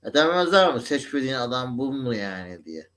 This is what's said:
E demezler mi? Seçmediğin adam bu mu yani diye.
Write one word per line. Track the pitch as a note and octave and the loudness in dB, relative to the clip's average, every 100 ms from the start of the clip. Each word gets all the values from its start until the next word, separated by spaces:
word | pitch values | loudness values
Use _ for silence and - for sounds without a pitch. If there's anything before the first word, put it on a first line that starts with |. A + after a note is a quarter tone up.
E | - | 2
demezler | C#3+ D#3 F3 E3+ F#3+ F#3 | 4 4 4 4 6 6
mi? | B2 | 2
Seçmediğin | - C#3+ C#3 C#3+ C3 | -2 -4 -2 -4 -2
adam | C3 B2 B2+ B2+ B2 | -4 -2 -4 -4 -4
bu | C3+ | -4
mu | C3+ B2+ A2+ | -4 -4 -4
yani | G2+ F#2+ F2+ F2 D#2+ | -4 -8 -10 -14 -14
diye. | D#2+ D#2 | -16 -16